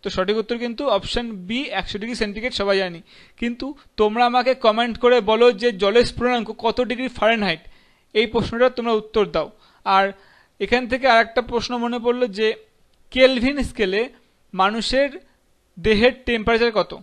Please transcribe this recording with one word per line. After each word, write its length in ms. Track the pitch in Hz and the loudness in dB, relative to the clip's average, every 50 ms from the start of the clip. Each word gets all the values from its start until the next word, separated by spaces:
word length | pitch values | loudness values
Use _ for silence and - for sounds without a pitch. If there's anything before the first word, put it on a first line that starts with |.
তো 60 | - 202 | -8 -6
সঠিক 260 | 180 190 185 190 214 | -4 -2 -2 0 0
উত্তর 200 | 226 214 - 240 | -2 -2 -4 -6
কিন্তু 260 | 233 240 240 226 - 285 | -6 -4 -8 -6 -4 0
অপশন 380 | 269 214 196 - - - 240 240 233 | 0 0 0 0 -2 -6 -4 -4 -6
বি, 280 | 220 190 180 180 226 254 294 | -10 -12 -8 -6 -6 -6 -6
একশো 340 | - 196 190 175 - - | -4 -6 -6 -6 -6 -8
ডিগ্রি 180 | 202 214 233 247 | -8 -8 -8 -4
সেন্টিগ্রেড, 380 | - 220 208 196 214 214 254 - | -4 -4 -6 -6 -6 -8 -6 -4
সবাই 240 | - 202 202 196 | -2 0 0 0
জানি। 220 | 190 190 180 170 165 - _ - - - _ _ | 0 0 -4 -6 -12 -18 _ -20 -20 -20 _ _
কিন্তু 380 | - 240 233 240 240 262 269 294 - _ _ _ | -6 -6 -6 -6 -6 -10 -10 -10 -14 _ _ _
তোমরা 280 | - 214 208 214 233 247 | 0 0 0 4 2 2
আমাকে 260 | 240 240 247 240 254 254 | 2 2 2 2 2 0
কমেন্ট 400 | 254 254 226 208 226 240 240 214 | 2 2 2 2 2 -2 -2 -2
করে 200 | - - 240 247 247 | 0 2 4 4 4
বলো 300 | 202 202 220 226 240 247 | 4 2 4 6 6 4
যে 200 | 247 190 233 240 | 4 2 -2 -2
জলের 340 | 220 180 202 196 208 240 233 | 0 0 0 2 4 4 2
স্ফুটনাঙ্ক 420 | - - - 233 247 247 240 214 214 214 | 2 -2 -2 -2 0 0 -2 -4 -6 -10
কত 200 | - - 226 214 - | -4 -2 -2 0 0
ডিগ্রি 260 | 247 214 247 233 262 | -2 -2 -2 -4 -6
ফারেনহাইট, 520 | 247 247 - 208 214 233 220 208 190 160 160 _ - - _ _ _ _ _ _ _ - | -8 -4 0 2 2 2 2 0 -2 -2 -4 _ -20 -20 _ _ _ _ _ _ _ 0
এই 140 | 214 233 | 0 0
প্রশ্নটা 420 | 220 240 233 196 - 226 233 247 254 | 2 0 -2 -2 -2 0 2 2 2
তোমরা 240 | 247 - 226 240 226 | 2 -2 -2 0 -2
উত্তর 320 | 214 214 - - 220 202 | -2 -2 -2 0 0 0
দাও। 220 | 175 151 165 147 - - _ _ _ _ _ _ | 0 0 -4 -4 -4 -10 _ _ _ _ _ _
আর 200 | 202 196 190 196 196 196 _ _ _ _ _ _ _ _ _ | 2 4 4 4 2 -2 _ _ _ _ _ _ _ _ _
এখান 280 | 202 190 233 247 254 | -2 0 0 0 0
থেকে 200 | 214 247 254 262 | -2 -4 0 4
আর 120 | 262 233 226 226 | 4 4 4 4
একটা 160 | 226 - 247 | 2 -2 -4
প্রশ্ন 360 | 240 - 240 233 - - 247 | -4 -2 -4 -4 -4 -4 -6
মনে 220 | 240 233 240 240 247 | -4 -4 -4 -4 -2
পড়লো 280 | 226 240 240 247 254 | -2 -2 0 0 -2
যে 200 | 233 185 202 220 220 226 - - _ _ _ _ _ _ _ _ _ | -4 -2 -2 -2 -2 -2 -4 -12 _ _ _ _ _ _ _ _ _
কেলভিন 520 | - 247 262 262 262 240 226 262 285 285 247 | 2 4 4 6 6 2 0 0 0 -2 -6
স্কেলে 460 | - - - 214 185 190 208 233 277 - _ _ _ _ _ _ _ - | -6 -4 -4 -2 -2 0 -2 -2 -4 -8 _ _ _ _ _ _ _ 0
মানুষের 560 | 180 185 196 220 233 202 - - 269 277 277 269 370 _ _ _ _ _ _ _ _ _ _ _ 185 | 0 2 2 2 -2 -4 0 0 0 0 0 -2 -12 _ _ _ _ _ _ _ _ _ _ _ -4
দেহের 340 | 165 214 214 202 233 254 254 247 - | 0 2 2 4 4 2 2 2 -4
টেম্পারেচার 460 | - 240 226 208 233 233 220 233 233 | -2 -2 0 2 0 2 2 2 2
কত? 200 | 220 208 175 - 170 147 | 2 0 -2 -2 -6 -18